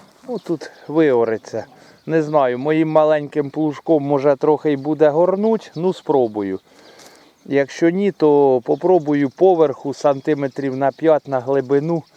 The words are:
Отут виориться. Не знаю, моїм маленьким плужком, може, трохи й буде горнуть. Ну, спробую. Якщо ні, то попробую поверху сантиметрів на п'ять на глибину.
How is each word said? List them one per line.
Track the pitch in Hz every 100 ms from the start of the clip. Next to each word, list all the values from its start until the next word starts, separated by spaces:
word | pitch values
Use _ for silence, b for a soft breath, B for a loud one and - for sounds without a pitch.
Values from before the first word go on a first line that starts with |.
| B B -
Отут | 233 - 165 - - -
виориться. | 151 156 123 113 110 - 113 104 B B B B
Не | 160
знаю, | 151 151 131 123
моїм | 139 156 160
маленьким | 156 151 156 143 151 139
плужком, | 147 156 139 - 160
може, | 139 143 139 139
трохи | 151 151 156
й | 139
буде | 139 151 151
горнуть. | 147 180 190 214 220 - -
Ну, | 180
спробую. | 180 - 143 120 107 101 95 _ B B B B B B B -
Якщо | 139 139 - 165
ні, | 180 202
то | - 151 143 139 131 117
попробую | 147 175 180 147 147 139
поверху | - 185 175 151 131 143
сантиметрів | 131 147 139 143 147 139 123 139 131
на | 139
п'ять | - 160 151 139
на | 131
глибину. | 123 139 127 139 156 170 -